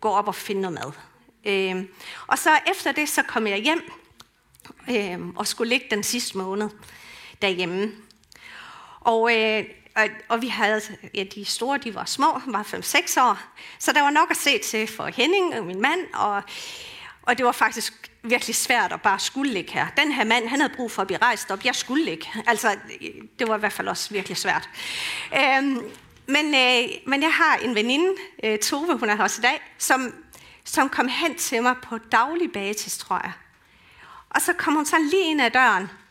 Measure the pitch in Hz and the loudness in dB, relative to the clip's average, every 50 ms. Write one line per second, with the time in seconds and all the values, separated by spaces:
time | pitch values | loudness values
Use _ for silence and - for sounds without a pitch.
0 | - 220 196 196 208 214 180 - - - 208 196 190 185 165 - 156 131 143 - | 0 2 2 2 2 0 -4 -6 -6 -4 -4 -2 -2 -2 -4 -6 -6 -8 -10 -12
1 | - - _ _ _ _ _ _ _ 208 196 196 190 190 185 185 190 185 - - | -20 -20 _ _ _ _ _ _ _ -2 0 0 0 0 -2 -4 -6 -8 -12 -18
2 | - - - - - - - - - 349 311 294 - 320 381 - - 320 277 - | -18 -16 -16 -16 -2 0 0 2 6 6 6 6 6 2 -2 0 0 -2 0 0
3 | 302 294 - - 262 - - 247 226 214 196 196 214 285 320 339 - - - - | -2 0 2 0 0 0 0 -2 0 0 -2 0 2 2 0 0 -2 -8 -18 -20
4 | - _ _ _ - _ _ _ _ _ _ _ - - - _ - - 247 220 | -20 _ _ _ -20 _ _ _ _ _ _ _ -20 -20 -20 _ -8 -2 -2 0
5 | 202 190 180 175 175 175 175 - 208 208 - - 240 233 240 254 247 - 226 208 | 0 -2 -4 -8 -8 -10 -8 -6 -4 -4 -2 -2 0 0 0 -2 0 -2 -2 -2
6 | 208 - - 240 233 - - 190 190 185 190 202 214 214 208 - - - - - | -2 -2 -4 -4 -4 -6 -6 -6 -6 -4 -2 -2 -4 -4 -6 -10 -20 -20 -20 -20
7 | - - - - - - - - - 196 185 175 180 170 175 185 202 220 220 - | -20 -20 -20 -20 -20 -20 -10 -4 -2 -2 0 0 -2 -2 -2 -2 -2 -4 -4 -10
8 | - - _ _ _ _ - - - - - - - - - - - - - - | -20 -20 _ _ _ _ -20 -20 -20 -20 -18 -18 -18 -18 -18 -20 -20 -20 -20 -2
9 | - - 226 226 226 233 233 220 220 220 214 214 208 220 - - _ - _ 214 | 2 4 4 4 6 4 4 4 4 2 2 0 -2 -4 -10 -20 _ -8 _ 2
10 | 214 208 - - - - 233 233 226 247 196 208 226 202 220 220 214 214 208 - | 2 2 0 -8 -4 -2 -2 0 0 -2 -2 0 2 2 2 0 -2 -6 -14 -14
11 | - - - 208 190 196 - 214 202 196 - - 226 254 277 277 269 233 202 - | -16 -10 -6 -6 -6 -6 -8 -10 -6 -6 -4 -4 -2 -2 -2 -2 -4 -6 -8 -8
12 | - - - - 277 311 320 - - 269 220 202 208 - - 185 175 - - 277 | -6 -6 -2 2 2 2 2 0 -4 -4 -4 -4 -4 -4 -8 -8 -6 0 0 0
13 | 349 - - - 254 240 202 185 - - _ - - - - - - - 262 294 | 0 2 2 4 4 4 4 0 -4 -18 _ -20 -20 -20 -14 -6 0 2 4 6
14 | 285 285 294 302 330 359 339 - - 285 277 208 - - - 220 214 220 220 - | 4 6 6 4 4 4 2 0 2 2 2 2 0 -2 -2 -2 -4 -4 -6 -8
15 | - - 165 - 240 294 359 403 370 339 277 233 202 165 180 185 214 269 320 359 | -8 -8 -2 0 2 4 4 2 2 0 -2 -4 -6 -6 -4 0 0 0 0 0
16 | 349 - - - - 208 208 202 196 - - - - - - - - - - - | -4 -6 -2 -2 0 0 0 -2 -4 -8 -14 -14 -14 -14 -14 -14 -14 -16 -16 -16
17 | - - - _ - - 247 226 262 240 - - 233 220 226 233 208 - - - | -18 -18 -20 _ 0 0 0 4 4 2 4 4 2 2 2 -2 -6 -6 -8 -10
18 | - - _ _ _ 233 233 240 - - 226 - - - 254 240 208 180 175 170 | -20 -20 _ _ _ 0 0 0 0 -2 -2 -2 0 2 2 2 2 0 -2 0
19 | - 214 196 202 - - - 269 277 277 240 196 160 - - - 139 170 - - | 0 0 2 2 -2 -4 -2 -2 -2 0 -2 -2 -4 -4 -2 -2 -2 0 2 0
20 | 294 311 294 247 247 220 226 247 226 233 240 - 302 254 254 - 254 226 - - | 2 2 2 0 2 2 2 2 2 0 0 0 0 0 0 -4 -8 -6 -2 -4
21 | 190 196 180 156 - 240 233 208 - - 196 196 - 247 247 - - - 247 294 | -2 -2 0 2 2 2 2 0 -2 -6 -6 -2 -2 -2 -2 -2 -4 -2 0 0
22 | 330 220 165 160 - - - 214 - - 240 208 - 220 202 - - - - - | 0 0 -2 -6 -8 -10 -10 -4 0 0 0 2 2 0 0 0 -6 -16 -16 -12
23 | - 82 - - - - _ _ - 220 110 107 107 104 - - - 190 185 - | -12 -12 -12 -14 -20 -20 _ _ 0 0 0 0 0 -2 -2 -2 -4 -4 -4 -4
24 | - - 208 202 190 - - - - 196 160 156 - - - - - - - - | -6 -6 -6 -6 -6 -4 -6 -4 -2 0 0 -2 -2 -6 -14 -12 -10 -8 -8 -6
25 | - - - - - - - - 269 277 262 269 269 277 269 240 240 214 - - | -6 -6 -6 -8 -8 -2 2 2 4 4 4 4 2 2 0 -2 -4 -8 -14 -18
26 | - - - - _ - 269 285 302 302 294 269 254 247 254 240 254 233 - - | -20 -20 -20 -20 _ 0 0 2 2 4 4 4 4 6 4 4 2 0 -4 -10
27 | - - 269 277 285 320 311 - 330 311 277 - - 226 247 208 214 240 254 285 | -4 -2 0 2 2 2 4 4 4 4 4 2 2 0 0 0 2 2 2 2
28 | 339 370 381 381 - - - - - 220 214 214 214 - - 277 302 349 320 233 | 2 2 0 -2 -6 -16 -14 -4 -2 -2 0 0 0 -2 -2 -2 0 0 0 0
29 | 240 214 208 214 208 196 - - 220 240 285 302 - - - _ - - 269 262 | 2 0 2 2 2 0 0 2 2 0 0 0 -6 -14 -12 _ 0 2 2 2
30 | 262 240 - - - - - - - - - - _ - - - 269 277 - - | 2 -4 -8 -12 -20 -20 -20 -20 -20 -20 -20 -20 _ -4 0 2 2 2 2 0
31 | 254 254 247 254 311 330 269 - - - - 233 233 247 247 254 - - 240 226 | 0 0 0 0 -2 -2 -2 -2 -6 -2 -2 2 2 2 0 0 -4 -10 -10 -10
32 | 220 - - 226 233 294 330 339 349 277 - 202 196 196 214 214 - - - - | -6 2 2 4 4 4 0 -2 -2 -2 -4 -4 -4 -4 -4 -6 -6 -8 -8 -10
33 | - - 185 175 - - 185 - - _ _ _ _ _ _ _ _ - - - | -6 -4 -4 -4 -4 -6 -10 -12 -20 _ _ _ _ _ _ _ _ -20 -20 -20
34 | - - - - - _ - - - - 339 349 - - 294 311 294 294 - 320 | -20 -20 -20 -20 -20 _ -2 0 2 2 0 0 2 2 2 2 2 4 4 4
35 | 320 294 320 381 381 320 311 294 254 233 220 254 262 240 208 185 190 185 - - | 4 4 2 2 2 2 2 2 2 4 4 6 6 6 4 4 0 -4 -10 -16
36 | - _ | -20 _